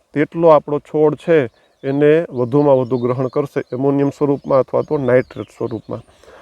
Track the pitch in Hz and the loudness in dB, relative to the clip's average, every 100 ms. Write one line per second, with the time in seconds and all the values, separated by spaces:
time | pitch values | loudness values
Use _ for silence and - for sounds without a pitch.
0 | _ 143 147 170 165 147 - 147 - 151 | _ -4 -4 2 4 4 2 -8 -4 0
1 | 151 143 - 160 117 _ _ _ 135 139 | 0 0 0 0 0 _ _ _ -6 0
2 | 147 160 170 123 123 143 143 131 123 127 | 2 2 0 -6 -2 2 2 2 0 -2
3 | 120 127 131 147 143 139 - 127 139 139 | -2 -4 -4 -4 -4 -6 -8 -4 -2 0
4 | 139 - 143 143 - 135 123 127 120 151 | -2 -2 -2 -2 0 -2 0 -4 -4 -4
5 | 127 127 - 113 104 - 117 110 - 113 | 0 0 0 -10 -14 -10 -10 -10 -12 -14
6 | - _ - - | -16 _ -20 -20